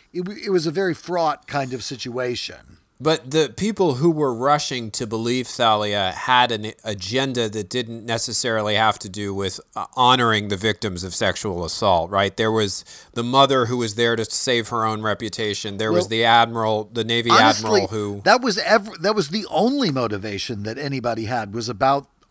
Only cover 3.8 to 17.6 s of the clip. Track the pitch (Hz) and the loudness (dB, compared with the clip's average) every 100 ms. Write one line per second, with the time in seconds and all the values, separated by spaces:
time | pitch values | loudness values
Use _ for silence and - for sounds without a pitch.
3.8 | 175 127 170 156 143 117 135 147 - 127 | 2 4 2 4 0 2 2 2 0 -6
4.8 | 113 - 117 113 117 127 120 - 117 107 | -6 -6 -4 -2 0 0 -2 0 2 4
5.8 | 104 101 92 - - 127 123 110 110 - | 2 0 -2 -2 2 4 4 0 -6 -8
6.8 | 110 98 92 127 135 123 113 107 92 123 | -8 -8 -4 -2 -2 -2 -2 -4 -4 -6
7.8 | 113 117 113 113 127 107 120 113 104 104 | -6 -10 -4 -4 -2 -2 0 0 2 4
8.8 | 110 - 104 98 101 98 95 - - - | 4 2 -6 -6 -4 -2 -4 -6 -10 -10
9.8 | - 131 123 127 117 107 101 98 110 104 | -6 2 6 6 4 2 0 -2 0 0
10.8 | 110 87 92 - 101 90 107 87 85 - | -4 -6 -8 -2 0 0 -4 -4 -6 0
11.8 | 101 87 85 98 98 - 113 110 104 - | 2 2 2 0 0 0 0 2 0 -4
12.8 | - - - 123 120 135 139 131 117 123 | -12 -20 -10 -6 0 4 4 4 2 -2
13.8 | 113 104 117 113 107 - 131 120 107 117 | -4 0 0 0 -2 -4 0 -2 0 -2
14.8 | 110 107 110 98 110 - 107 98 107 101 | -2 -2 -4 -4 -6 -4 -4 -4 -8 -4
15.8 | 110 110 101 113 117 117 117 113 110 107 | 0 0 0 2 6 6 4 2 0 0
16.8 | 104 117 113 117 117 - 110 98 | -2 -6 -2 0 4 6 6 4